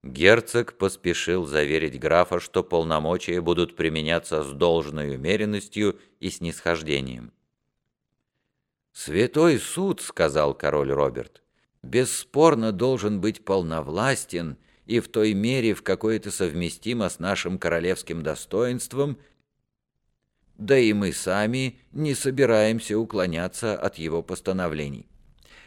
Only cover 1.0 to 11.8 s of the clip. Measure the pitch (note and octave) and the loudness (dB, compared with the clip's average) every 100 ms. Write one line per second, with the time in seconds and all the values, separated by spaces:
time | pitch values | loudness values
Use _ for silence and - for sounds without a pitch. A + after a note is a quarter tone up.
1 | F2+ E2 - F2+ D2+ D2+ D2 D#2 D#2 C2 | -2 -2 0 -2 0 0 2 2 -2 -4
2 | D2+ E2+ F2+ F2 - F#2+ F2 E2+ E2 D#2 | 2 4 4 -2 -2 -2 0 0 0 0
3 | D#2 F2+ - F2 E2+ E2+ E2+ - E2 D#2 | 0 -2 -2 -2 0 0 0 0 -2 -2
4 | D#2 E2+ - D#2 C#2 C#2 E2+ E2 D2 D2+ | 0 -2 -2 -4 -4 2 4 4 0 -6
5 | D2 C2 D2 G2+ G#2+ G#2 - G#2 G#2 - | -6 -4 -2 0 0 -4 -6 -2 -2 -2
6 | _ _ F#2 - E2+ - E2+ E2 D#2 C#2 | _ _ -10 -6 -8 -6 -4 -4 -2 -4
7 | C2 A#1+ A#1 _ _ _ _ _ _ _ | -4 -12 -16 _ _ _ _ _ _ _
8 | _ _ _ _ _ _ _ _ _ - | _ _ _ _ _ _ _ _ _ -16
9 | - D#2+ A#2+ D3+ E3+ B2 - - G3 - | -4 0 2 4 4 4 -2 -4 -2 -4
10 | - - E2 D2 D2 C#2 D2+ D2 C2+ C#2 | -8 0 2 2 0 0 0 0 0 2
11 | C#2 B1+ A1+ _ _ _ _ _ | 0 -2 -12 _ _ _ _ _